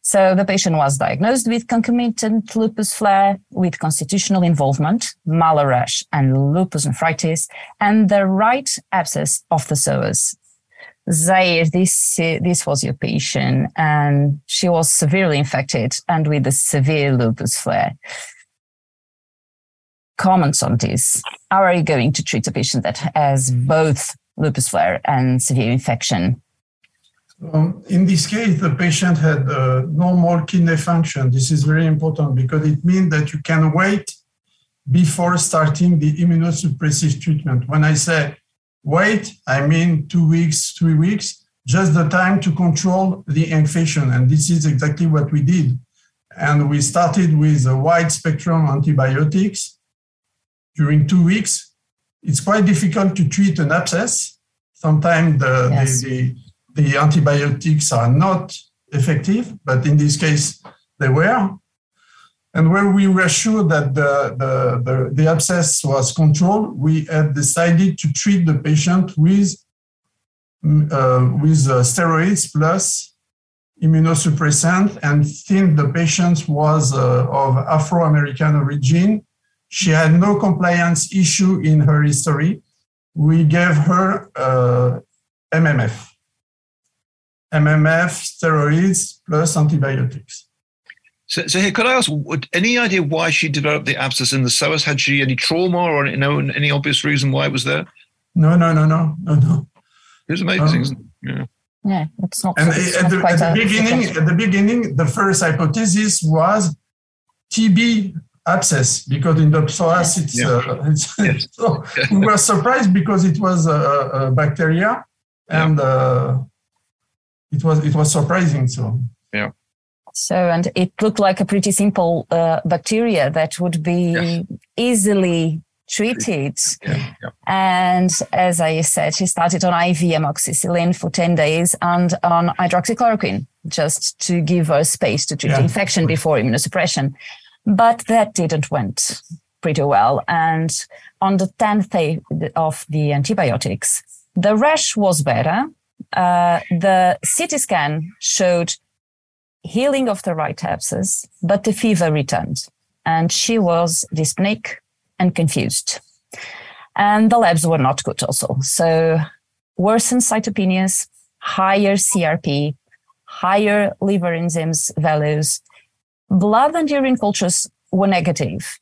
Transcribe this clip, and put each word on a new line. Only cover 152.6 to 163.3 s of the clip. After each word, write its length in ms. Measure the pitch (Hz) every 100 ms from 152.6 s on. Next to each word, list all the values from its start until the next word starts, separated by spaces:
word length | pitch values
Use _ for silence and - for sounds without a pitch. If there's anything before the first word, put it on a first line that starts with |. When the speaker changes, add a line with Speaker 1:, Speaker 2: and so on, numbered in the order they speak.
| - _ _ _
Speaker 1:
And 280 | - 160 165
she 260 | - - 226
was 480 | 180 170 170 165 -
dyspneic 640 | 156 156 - 196 220 - - _ _ _ _
and 160 | 180
confused. 640 | 170 165 - 127 - - - _ _ _ - - - - - -
And 360 | - 202 208 220
the 80 | 240
labs 280 | 202 165 160
were 120 | 160
not 260 | 143 131
good 180 | - -
also. 340 | - - - 131
So 580 | 135 - 165 160 165 160 151 _ _ _ _ -
worsened 460 | 190 226 - 247
cytopenias, 880 | - 220 220 208 185 185 190 185 - _ _ _
higher 580 | - - 190 196 202 196
C 280 | - 190
R 140 | 165 160
P, 380 | - 143 147 139 _ _ _ _
higher 680 | -